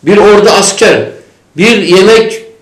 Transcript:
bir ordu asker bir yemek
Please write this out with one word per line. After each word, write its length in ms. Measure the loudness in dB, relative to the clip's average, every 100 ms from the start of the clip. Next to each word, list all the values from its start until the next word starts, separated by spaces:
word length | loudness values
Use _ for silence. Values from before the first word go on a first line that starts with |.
bir 140 | 0 2
ordu 340 | 4 2 2
asker 580 | -2 -4 -2 -2 -2 -6 -16 _ _ _ -4
bir 220 | -2 -2
yemek 640 | 0 2 4 2 0 -6 -16 _